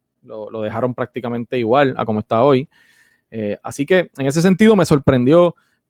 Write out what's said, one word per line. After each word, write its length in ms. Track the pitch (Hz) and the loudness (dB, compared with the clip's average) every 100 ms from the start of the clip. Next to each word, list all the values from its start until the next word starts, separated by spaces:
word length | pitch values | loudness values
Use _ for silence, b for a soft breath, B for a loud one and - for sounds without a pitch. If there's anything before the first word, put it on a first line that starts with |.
| _ _ | _ _
lo, 300 | 123 113 107 | -20 -16 -12
lo 100 | 110 | -8
dejaron 320 | 107 110 123 | -8 -4 -4
prácticamente 640 | 123 123 - 120 120 120 127 | -4 -8 -8 -8 -8 -8 -6
igual 380 | 113 127 139 120 | 0 2 0 -2
a 80 | 113 | -4
como 140 | 107 | -4
está 240 | - 113 | -2 2
hoy. 260 | 135 131 143 b b b b b _ | 2 2 -2 b b b b b _
Eh, 260 | 113 104 101 | -10 -8 -8
así 200 | 117 117 | -10 -8
que 280 | 143 185 151 - | 0 0 0 -4
en 120 | 135 | -4
ese 160 | 151 | 0
sentido 320 | 175 185 220 214 | 2 4 4 4
me 100 | 170 | 2
sorprendió, 680 | 147 139 131 123 165 175 - _ _ | 0 2 0 4 4 4 0 _ _